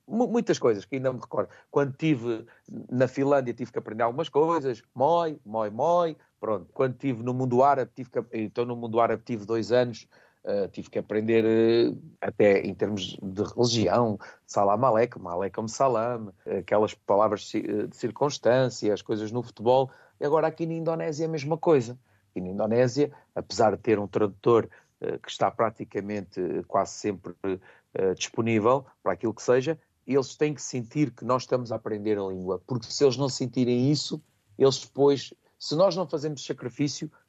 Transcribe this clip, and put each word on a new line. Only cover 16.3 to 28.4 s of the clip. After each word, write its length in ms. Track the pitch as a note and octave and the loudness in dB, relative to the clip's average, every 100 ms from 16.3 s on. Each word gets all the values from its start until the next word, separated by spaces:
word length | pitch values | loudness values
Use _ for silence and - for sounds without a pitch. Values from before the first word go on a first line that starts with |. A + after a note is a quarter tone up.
| - - G2 | -12 -6 -6
aquelas 360 | F2+ G#2 G#2 | 0 2 2
palavras 520 | - - G2+ G#2+ G#2 - | -2 0 4 4 2 -4
ci-, 160 | A#2 | -6
eh, 220 | - G#2+ G#2+ | -2 -4 -4
de 100 | - | -6
circunstância, 960 | A#2 G#2+ D3 C3+ A2+ B2+ B2+ - G#2 | -6 -2 -4 0 2 4 2 0 -2
as 100 | G2 | -2
coisas 280 | - A2 G#2+ | -2 -4 -4
no 120 | A#2+ | -6
futebol. 480 | A2+ - G#2+ B2+ C3 - _ - | -8 -4 2 2 2 -4 _ -8
E 60 | |
agora 220 | C#3+ D#3 D#3 | 0 2 0
aqui 200 | D#3 E3 | -2 -6
na 80 | |
Indonésia 500 | E3 E3 E3 E3 C#3+ | -4 -4 -4 -4 -4
é 40 | D#3+ | -4
a 20 | |
mesma 260 | D#3+ C#3 D#3+ | -4 -4 -2
coisa. 420 | - D3 A2+ B2 _ _ _ | 4 4 2 -8 _ _ _
Aqui 100 | - | -10
na 80 | F2+ | -6
Indonésia, 600 | G2 G#2+ A#2 B2+ C3 D3 - _ | -2 0 4 4 2 -2 -4 _
apesar 400 | - - F#2 A2 | -12 -6 0 2
de 80 | F#2+ | 2
ter 160 | - G#2 | 0 0
um 80 | G#2 | 0
tradutor, 640 | - G#2 - - A#2 G2 - _ - | -2 -2 0 2 4 2 -6 _ -10
eh, 180 | - - | -8 -8
que 120 | - | -8
está 200 | - G2+ | -2 -2
praticamente, 880 | - A2+ - G2+ G#2+ G2 G#2 F#2+ - | 0 -2 -4 -10 -8 -6 -6 -8 -6
eh, 220 | F2+ D#2+ F2 | -4 -4 -2
quase 260 | G2 F#2+ | -2 -2
sempre, 420 | - G#2+ F#2 F2+ F2 G2 F#2 - - _ | -4 -6 -6 -10 -8 -6 -6 -8 -20 _
eh, 200 | - F#2+ | -2 -2
disponível 720 | F#2 - - | -2 -4 -2